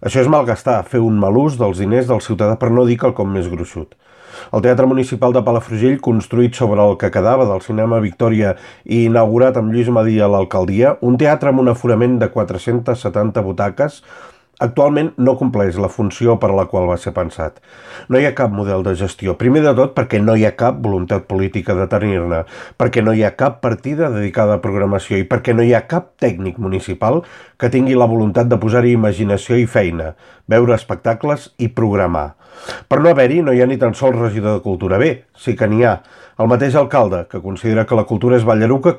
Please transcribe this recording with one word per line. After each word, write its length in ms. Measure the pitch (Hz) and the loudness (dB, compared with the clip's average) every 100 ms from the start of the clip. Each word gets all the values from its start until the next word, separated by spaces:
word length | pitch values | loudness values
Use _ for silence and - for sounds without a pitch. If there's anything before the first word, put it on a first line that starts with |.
| - | -4
Això 160 | 131 | 0
és 80 | 131 | 2
malgastar, 540 | 151 120 107 131 110 90 | 2 0 -2 -2 -2 -2
fer 160 | 123 | 0
un 160 | 117 104 | 0 2
mal 160 | 98 | 2
ús 240 | 110 151 123 | 2 0 0
dels 240 | 104 92 | -2 -2
diners 240 | 101 123 123 | 0 0 0
del 100 | 110 | -2
ciutadà, 380 | - 98 107 113 | -4 -2 -2 0
per 80 | 120 | 0
no 160 | 117 123 | 2 2
dir 160 | 117 | 2
quelcom 320 | 127 123 98 | -2 -2 -4
més 160 | 98 87 | -4 -4
gruixut. 480 | 85 87 85 76 _ _ - - - - | -8 -10 -12 -16 _ _ -20 -20 -20 -4
El 120 | 110 120 | 0 2
Teatre 220 | 120 131 | 4 2
Municipal 420 | 131 127 123 123 | 2 -2 -2 0
de 120 | 123 107 | 2 0
Palafrugell, 540 | 117 - 110 123 139 | -2 -2 0 0 0
construït 560 | - 113 - 117 120 120 | 0 -2 0 0 0 0
sobre 240 | 113 104 | 0 2
el 160 | 104 95 | 2 2
que 140 | 101 | -2
quedava 320 | 98 98 131 117 | 0 0 2 0
del 160 | 95 | -2
Cinema 400 | - 107 113 113 | -4 -2 0 0
Victòria 540 | 104 - 104 107 101 - - - | -2 -2 0 2 0 -4 -12 -20
i 200 | - 117 117 | -4 0 2
inaugurat 540 | 117 110 117 131 123 | 4 2 4 2 2
amb 100 | 110 | 0
Lluís 220 | 117 120 | 0 2
Madia 320 | 117 110 110 101 | 2 2 2 2
a 80 | |
l'alcaldia, 640 | 101 92 98 90 98 135 - 123 | 2 0 -2 -2 2 2 2 0
un 160 | 127 | 2
teatre 320 | 156 151 143 | 2 2 2
amb 80 | 131 | 2
un 80 | 127 | 2
aforament 480 | 120 123 110 123 123 | 0 0 2 2 0
de 120 | 107 | 0
quatre-centes 720 | 117 95 92 - 120 117 117 101 | -2 -4 -6 -4 -4 -2 -4 -4
setanta 400 | 104 107 107 98 | -2 -2 -2 -4
butaques, 560 | 90 101 95 151 - - - - _ _ _ | -4 -4 -2 -4 -6 -20 -20 -20 _ _ _
actualment 460 | 120 123 143 147 160 - | -4 2 2 2 -2 0
no 160 | 127 127 | 0 2
compleix 400 | 131 117 98 90 | -2 0 -2 -2
la 80 | 95 | -4
funció 480 | - 101 - 117 113 | -2 -4 0 0 2
per 120 | 107 | 0
a 40 | 98 | 0
la 100 | 90 | 0
qual 160 | 98 90 | -2 -2
va 100 | 87 | -2
ser 100 | 95 | -4
pensat. 440 | 92 85 - 78 - _ - - - - | -6 -6 -8 -10 -10 _ -20 -20 -20 -2
No 120 | 127 | 0
hi 60 | 143 | 2
ha 100 | 123 | 0
cap 140 | 120 | -2
model 300 | 101 101 95 90 | -2 -2 -2 -2
de 80 | 87 | -4
gestió. 380 | 98 - 95 87 | -6 -6 -6 -2
Primer 260 | 120 151 151 | 2 2 2
de 80 | 123 | 2
tot, 200 | 131 - | 0 -2
perquè 260 | 123 107 | -2 0
no 140 | 107 110 | 2 2
hi 80 | 107 | 2
ha 80 | - | 0
cap 220 | 120 135 | -2 -2
voluntat 440 | 110 98 90 98 - | -4 -4 -2 -4 -4
política 460 | 95 95 98 90 95 | -4 -2 -4 -4 -2
de 120 | 92 | 0
tenir-ne, 540 | 104 104 95 87 82 82 - - - | -2 -2 -2 -2 -4 -6 -16 -20 -4
perquè 220 | 123 123 | 0 2
no 100 | 110 | 2
hi 120 | 110 104 | 2 0
ha 80 | - | 0
cap 220 | 131 117 | -4 -2
partida 500 | 123 110 131 151 160 | -4 -4 -6 -4 -2
dedicada 440 | 107 101 113 107 104 | -2 -4 0 0 0
a 40 | - | -2
programació 520 | 98 98 101 - 98 | -2 -2 -2 -2 -4
i 60 | 90 | -2
perquè 280 | 120 - 117 | -2 0 2
no 80 | 117 | 4
hi 80 | |
ha 120 | 117 - | 2 0
cap 240 | 170 - _ | -6 -6 _
tècnic 400 | 127 87 95 101 | -4 -2 -8 -6
municipal 600 | 95 95 - 92 113 156 - - - _ | -6 -6 -6 -4 -2 -2 -4 -20 -20 _
que 120 | 123 | 0
tingui 240 | 131 131 127 | 2 2 2
la 120 | 117 | 2
voluntat 380 | 113 107 107 120 | 2 0 0 0
de 120 | 113 | 0
posar-hi 320 | 110 120 120 | 2 2 2
imaginació 640 | 117 107 95 104 101 - 120 | 2 0 0 -2 -2 0 0
i 80 | 117 | 2
feina, 480 | 113 92 82 80 - - _ - | 0 -2 -4 -10 -12 -20 _ 0
veure 300 | 110 123 110 | 2 4 0
espectacles 720 | - 90 117 113 147 147 - - | -2 -6 -4 -4 -4 -4 -8 -6
i 160 | 117 | -4
programar. 600 | 120 113 101 90 82 76 - _ - - - - | -2 0 0 0 -2 -6 -12 _ -20 -16 -16 -2
Per 140 | 139 | 2
no 80 | 165 | 4
haver-hi, 320 | 139 127 165 | 4 4 2
no 100 | 151 | 2
hi 120 | 123 | 2
ha 40 | 127 | 2
ni 120 | 127 | 2
tan 160 | 117 110 | -2 0
sols 180 | 135 120 | 0 0
regidor 440 | 117 107 104 104 | -2 -2 -2 -2
de 40 | |
cultura. 380 | 101 90 92 95 | -4 -4 -2 0
Bé, 240 | 156 123 _ _ | 0 -2 _ _
sí 220 | - 101 | -6 -2
que 100 | 123 | 0
n'hi 140 | 160 | 2
ha. 140 | 123 95 - - - - | 2 0 -8 -20 -20 -4
El 100 | 113 | 0
mateix 300 | 123 135 127 | 2 2 2
alcalde, 480 | 135 139 107 90 85 | 2 2 0 -2 -6
que 140 | 98 | -12
considera 460 | 95 95 113 110 110 | -10 -6 -2 0 0
que 80 | 113 | 0
la 80 | 104 | 0
cultura 300 | 107 123 123 | -2 2 2
és 80 | 113 | 4
ballaruca, 460 | 110 113 135 170 | 2 2 2 0